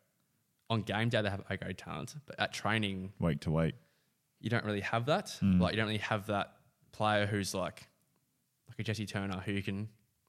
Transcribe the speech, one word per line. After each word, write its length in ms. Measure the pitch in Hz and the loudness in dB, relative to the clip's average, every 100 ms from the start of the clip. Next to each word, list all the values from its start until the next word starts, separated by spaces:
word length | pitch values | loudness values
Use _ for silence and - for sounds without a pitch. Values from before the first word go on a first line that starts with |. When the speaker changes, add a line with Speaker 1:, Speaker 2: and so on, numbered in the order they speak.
| _ _ _ _ _ _ - | _ _ _ _ _ _ -2
Speaker 1:
on 120 | 113 | 0
game 280 | 98 101 117 | 0 0 2
day 120 | 117 | 2
they 80 | 104 | 2
have 140 | 98 - | -2 -4
A 80 | 98 | -6
grade 200 | 92 92 | -6 -8
talent, 380 | 87 78 - 147 - | -8 -8 -8 -12 -12
but 140 | - | -2
at 140 | 101 | -2
training 600 | - 101 110 104 95 92 - | 0 0 2 0 -2 -8 0
Speaker 2:
Week 200 | 87 73 | 0 2
to 100 | - | 2
week. 240 | 80 80 - _ _ _ _ _ _ | 2 2 0 _ _ _ _ _ _
Speaker 1:
you 100 | 110 | -2
don't 160 | 117 107 | 0 0
really 160 | 104 | -2
have 240 | 98 117 123 | 0 0 2
that. 200 | 185 - - | 0 -2 2
Speaker 2:
Mm. 180 | 98 90 | 6 6
Speaker 1:
Like, 120 | 101 | 6
you 40 | 107 | 4
don't 100 | 107 | 0
really 100 | 107 | 0
have 280 | - 110 104 | 0 -2 0
that 260 | 101 - - _ _ _ | -2 -2 -8 _ _ _
player 340 | - 107 104 101 | -2 2 4 2
who's 280 | 104 92 | 0 0
like, 340 | 95 87 - - _ _ _ _ _ _ _ - | -2 -4 -6 -18 _ _ _ _ _ _ _ -14
like 120 | - | -8
a 40 | |
Jesse 220 | 107 104 101 | -4 -4 -4
Turner 320 | 101 98 95 98 | -4 -4 -4 -4
who 60 | |
you 120 | 101 | -4
can, 240 | 98 98 110 - _ _ | -2 -4 -6 -12 _ _